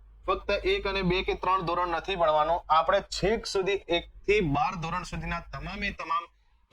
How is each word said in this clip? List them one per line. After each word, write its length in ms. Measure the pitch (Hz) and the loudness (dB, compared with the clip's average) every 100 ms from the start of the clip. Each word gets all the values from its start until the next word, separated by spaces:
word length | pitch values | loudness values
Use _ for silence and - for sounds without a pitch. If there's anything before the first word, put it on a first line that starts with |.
| - - - | -20 -8 -4
ફક્ત 240 | 190 - | -2 -2
એક 360 | 202 185 202 196 | -2 0 0 -2
અને 160 | 196 | -2
બે 200 | 180 185 | 0 0
કે 120 | 196 | 0
ત્રણ 280 | 185 202 190 | -2 2 2
ધોરણ 260 | 170 175 180 | 2 0 0
નથી 280 | 165 - 190 | -2 -2 2
ભણવાનું, 480 | 160 156 151 - - | 4 4 4 0 4
આપણે 320 | 160 - 196 | 4 4 2
છેક 460 | - - 185 226 - | 0 -2 0 0 0
સુધી 260 | 196 185 | -2 0
એક 380 | 196 - 170 - | -2 -2 -2 -4
થી 300 | - - 208 | -6 0 2
બાર 340 | 160 139 214 | 2 2 0
ધોરણ 280 | 196 160 175 | -2 -6 -6
સુધીના 380 | 170 165 170 170 | -6 -8 -6 -6
તમામે 500 | - - 165 202 202 | -8 -10 -10 -6 -6
તમામ 340 | - 160 - 170 _ _ _ _ | -6 -4 -4 -4 _ _ _ _